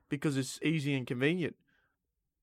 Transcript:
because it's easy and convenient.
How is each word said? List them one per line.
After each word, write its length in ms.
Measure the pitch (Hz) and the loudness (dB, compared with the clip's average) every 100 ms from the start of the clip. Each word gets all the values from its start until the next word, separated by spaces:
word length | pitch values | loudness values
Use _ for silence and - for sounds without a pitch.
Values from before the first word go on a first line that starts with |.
| - | -6
because 280 | 143 160 135 | -2 0 0
it's 240 | 127 - | -2 -2
easy 320 | 151 160 139 | 0 0 0
and 100 | 135 | -2
convenient. 520 | 120 123 143 180 147 - _ _ _ _ _ _ _ _ | -2 0 2 2 -2 -6 _ _ _ _ _ _ _ _